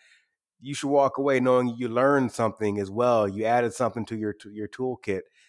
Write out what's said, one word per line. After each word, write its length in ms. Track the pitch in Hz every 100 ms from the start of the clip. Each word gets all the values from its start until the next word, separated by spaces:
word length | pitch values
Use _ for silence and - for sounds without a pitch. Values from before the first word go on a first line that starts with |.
| _ _ _ _ _ _
you 120 | 131
should 160 | 139 139
walk 280 | 139 135 131
away 220 | 139 131
knowing 360 | 127 127 123 117
you 120 | 120
learned 420 | 117 135 143 123
something 480 | - 113 - 107 101
as 100 | 98
well. 380 | 104 123 117 101
You 180 | 101 110
added 280 | 120 120
something 320 | - 117 117 104
to 100 | 113
your, 180 | 107
to 160 | 101 104
your 180 | 104 104
toolkit 540 | - 127 120 - 95 - _